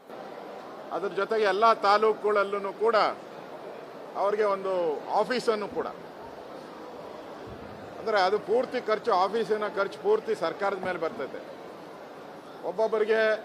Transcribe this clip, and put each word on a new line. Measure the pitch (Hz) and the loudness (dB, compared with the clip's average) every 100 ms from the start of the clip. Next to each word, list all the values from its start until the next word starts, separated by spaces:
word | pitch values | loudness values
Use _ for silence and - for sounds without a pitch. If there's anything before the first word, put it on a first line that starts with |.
| - - - - - - - - - | -16 -14 -12 -12 -12 -12 -12 -12 -6
ಅದ್ರ | 165 196 175 | -4 -2 -2
ಜೊತೆಗೆ | 202 220 | 0 2
ಎಲ್ಲ | 208 190 226 | 4 6 6
ತಾಲೂಕುಗಳಲ್ಲೂ | 220 208 208 220 214 208 208 196 202 196 | 6 6 6 6 2 2 2 2 0 -4
ಕೂಡ | 175 220 220 160 107 - - - - - - - - - - | 0 4 4 4 0 -10 -14 -14 -14 -14 -14 -14 -14 -8 -2
ಅವ್ರಿಗೆ | 190 208 208 196 | 0 2 2 2
ಒಂದು | 190 185 170 139 - 165 | 0 0 0 0 0 0
ಆಫೀಸನ್ನು | 214 247 - 214 196 | 2 0 2 0 0
ಕೂಡ, | 160 117 - - - - - - - - - - - - - - - - - - - - - | -4 -4 -6 -14 -14 -14 -14 -14 -14 -14 -14 -14 -12 -12 -12 -14 -12 -12 -12 -14 -14 -14 -8
ಅಂದ್ರೆ | 208 208 | 2 4
ಅದು | 185 208 | 6 4
ಪೂರ್ತಿ | - 233 254 247 | 2 2 2 -2
ಖರ್ಚು, | 214 214 240 | 0 0 4
ಆಫೀಸಿನ | 185 196 226 196 214 208 | 4 4 2 0 0 0
ಖರ್ಚು | 196 196 - | 0 -2 0
ಪೂರ್ತಿ | 202 214 220 | 2 2 2
ಸರ್ಕಾರದ | 214 165 160 196 196 185 | 0 0 0 0 0 -2
ಮೇಲೆ | 180 | -2
ಬರ್ತೈತೆ. | 160 147 131 - - - - - - - - - - - - - 151 | -2 -2 -6 -8 -12 -14 -14 -14 -14 -14 -14 -14 -14 -16 -16 -8 -4
ಒಬ್ಬೊಬ್ಬರಿಗೆ | 180 220 220 214 220 220 214 | 0 2 4 4 6 4 2